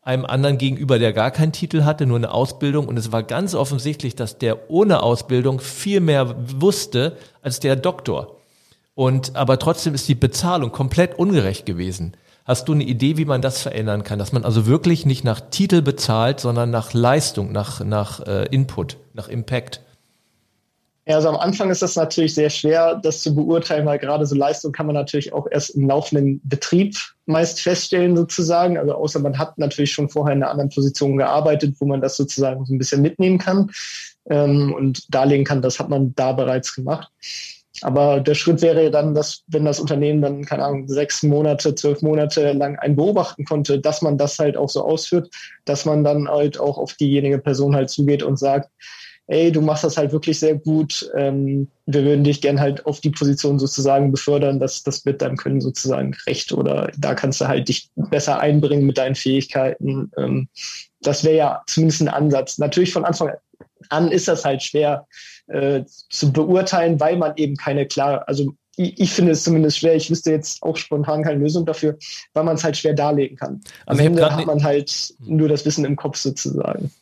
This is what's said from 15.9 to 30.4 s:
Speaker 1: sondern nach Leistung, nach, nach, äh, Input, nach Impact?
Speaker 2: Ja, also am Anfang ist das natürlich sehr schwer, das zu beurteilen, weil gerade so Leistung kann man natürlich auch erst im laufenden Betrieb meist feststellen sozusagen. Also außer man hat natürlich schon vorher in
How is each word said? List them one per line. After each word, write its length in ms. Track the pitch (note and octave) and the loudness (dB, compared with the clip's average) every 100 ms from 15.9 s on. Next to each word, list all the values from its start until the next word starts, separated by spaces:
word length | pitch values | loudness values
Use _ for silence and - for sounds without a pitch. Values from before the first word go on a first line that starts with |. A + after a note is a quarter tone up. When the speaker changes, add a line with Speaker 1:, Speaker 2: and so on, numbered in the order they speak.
| C#3+ - A2 A#2 C#3+ | -2 0 2 2 0
Speaker 1:
sondern 320 | B2 A#2 A#2+ | -2 -2 0
nach 220 | A#2 G#2+ | -2 -2
Leistung, 600 | B2 A#2+ C#3+ D3+ - G2 | 2 4 2 0 -4 -4
nach, 300 | G2+ G2+ - | -4 -6 -6
nach, 380 | G2+ G#2+ G2+ - - | -4 -2 -4 -8 -4
äh, 180 | G2 G2+ | -4 0
Input, 480 | C3+ C3 - A2 - _ | 0 0 -4 -8 -10 _
nach 140 | A2 G2 | -16 -10
Impact? 520 | A2 A2 B2 - - _ _ _ _ _ _ _ _ _ _ _ _ - | -10 -4 -6 -6 -20 _ _ _ _ _ _ _ _ _ _ _ _ 0
Speaker 2:
Ja, 100 | D#3 | 2
also 120 | D#3 | 4
am 80 | D3 | 2
Anfang 340 | F3 G3+ G3 | 0 0 0
ist 120 | F3+ | 0
das 140 | F3+ - | 0 0
natürlich 380 | D#3+ - D#3+ | 0 2 0
sehr 140 | D#3 D3+ | 2 0
schwer, 500 | - D3+ D#3+ E3 G#3 | 2 2 4 4 2
das 180 | D#3 D3+ | -2 -2
zu 140 | D#3+ | 0
beurteilen, 500 | D3 D3+ E3 E3 D3+ | 0 2 0 0 -2
weil 140 | D3+ C#3+ | 0 -2
gerade 260 | C#3 D3+ | -2 0
so 100 | D3 | 0
Leistung 380 | C#3 C#3 D3+ D#3 | 2 0 0 -6
kann 140 | C#3 D3+ | -4 -2
man 80 | |
natürlich 400 | D3 C#3+ D3 C#3+ | -2 -2 -4 -4
auch 120 | D3 D3 | -6 -2
erst 200 | D3 C#3+ | -4 -2
im 160 | - C3+ | 0 2
laufenden 540 | C#3 D3 D3 C#3 C#3 | 2 0 0 2 0
Betrieb 520 | C#3 C#3 - F3 G3+ G#3 - _ - | -4 -6 2 2 2 -2 -12 _ -2
meist 340 | D#3+ E3 - | 0 0 -2
feststellen 560 | - F3+ - F#3 F3+ E3+ | -2 -2 0 2 4 2
sozusagen. 600 | E3+ - E3 E3+ F3+ E3+ | 2 -2 0 2 2 2
Also 160 | C#3+ | -2
außer 240 | C#3 D3+ D3+ | -2 -2 -2
man 180 | C#3+ C3 | -2 -2
hat 220 | D#3 - | -6 -4
natürlich 340 | D3 - C#3+ | -4 0 -2
schon 160 | - C#3+ | 0 -2
vorher 260 | D#3 C#3+ | 0 0
in 80 | C#3 | 0